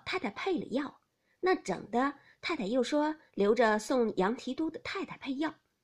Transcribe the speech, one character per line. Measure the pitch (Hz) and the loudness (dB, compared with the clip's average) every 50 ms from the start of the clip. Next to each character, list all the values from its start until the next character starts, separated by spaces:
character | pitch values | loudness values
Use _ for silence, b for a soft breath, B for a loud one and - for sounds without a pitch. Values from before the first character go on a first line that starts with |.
| - | -6
太 | - - 370 | -6 -6 -4
太 | - 208 | -4 -4
配 | - - - 392 359 240 | -6 -4 -2 -2 -2 -2
了 | 160 | -2
药， | - - 269 294 - - _ _ _ _ _ _ _ _ _ | -2 -2 -2 -2 -4 -10 _ _ _ _ _ _ _ _ _
那 | - 185 185 | 2 2 2
整 | - - - 175 - - - | 2 0 -4 -6 -6 -6 -2
的 | - 233 262 285 285 B B B B B | 0 0 0 0 -2 B B B B B
太 | - - 339 | -6 -6 -4
太 | - 202 | -2 -2
又 | 185 240 262 233 | 0 2 0 2
说 | - 302 294 302 302 311 b b b b | 2 2 2 2 2 -2 b b b b
留 | - 196 202 233 | 2 4 4 6
着 | 254 240 214 214 214 | 6 6 4 4 2
送 | 214 - 285 254 233 214 - | 0 0 2 2 2 2 2
杨 | - 185 196 247 | 2 2 2 0
提 | 269 - 247 254 | -2 -6 -8 -4
督 | - 320 320 | -4 -4 -4
的 | - - | -6 -8
太 | - - - 392 302 | -10 -8 -6 -6 -6
太 | - - | -8 -10
配 | - - 262 262 | -10 -8 -8 -4
药， | 262 320 302 - _ _ _ _ _ | -4 -4 -4 -6 _ _ _ _ _